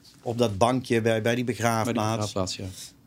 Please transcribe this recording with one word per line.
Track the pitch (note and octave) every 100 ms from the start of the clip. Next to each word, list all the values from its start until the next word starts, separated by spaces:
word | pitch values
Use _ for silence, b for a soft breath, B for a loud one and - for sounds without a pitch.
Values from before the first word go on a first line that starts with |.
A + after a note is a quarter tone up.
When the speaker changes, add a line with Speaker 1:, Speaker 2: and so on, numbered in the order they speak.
| - -
Speaker 1:
op | - A#2
dat | A#2+ G2
bankje | A#2 B2+ B2+ A#2
bij, | A2+ A2
bij | A2 A#2+
die |
begraafplaats. | A#2+ A2+ A2+ A2+ A2
Speaker 2:
Bij | A#2
die | G#2+
begraafplaats, | A2+ G#2 G2+ F2+ -
ja. | F#2+ F#2+ - -